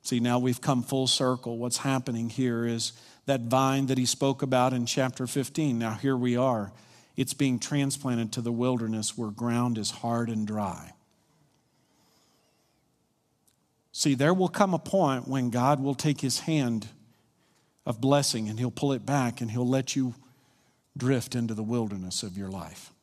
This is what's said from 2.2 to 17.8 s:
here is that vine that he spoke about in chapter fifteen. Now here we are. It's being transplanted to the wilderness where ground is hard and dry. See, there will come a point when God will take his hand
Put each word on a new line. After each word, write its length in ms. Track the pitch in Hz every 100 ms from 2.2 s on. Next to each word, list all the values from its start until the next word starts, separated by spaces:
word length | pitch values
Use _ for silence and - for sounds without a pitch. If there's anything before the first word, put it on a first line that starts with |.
| 117
here 360 | 110 127 117 117
is 280 | 117 113 - - - -
that 160 | 139
vine 460 | 117 131 135 135 135
that 100 | 127
he 80 | 123
spoke 360 | - 139 135
about 320 | 135 127 127
in 120 | 127 120
chapter 420 | - 131 123 127
fifteen. 500 | 143 127 - 151 117
Now 180 | 117 104
here 200 | 139 131
we 220 | 123 120
are. 340 | 131 117 98 - - - _ -
It's 160 | 135
being 260 | - 139 123
transplanted 720 | - 147 139 131 131 117 113
to 100 | 127
the 120 | 117
wilderness 640 | 117 123 127 113 110 104 -
where 140 | 110
ground 460 | 107 120 120 123 110
is 140 | 104
hard 380 | - 117 117 117
and 180 | 110 104
dry. 460 | 107 101 82 80 - _ _ _ _ _ _ _ _ _ _ _ _ _ _ _ _ _ _ _ _ _ _ _ _ _ _ _ _ _
See, 220 | - 156
there 200 | 131 143
will 140 | 185 180
come 260 | - 196
a 60 | 170
point 480 | - 196 156 131 123
when 220 | 135 123
God 320 | 120 127 143
will 140 | 135 131
take 260 | 151 143
his 200 | 135 -
hand 460 | - 156 123 113 107 - _ _ _ _ _ _ _ _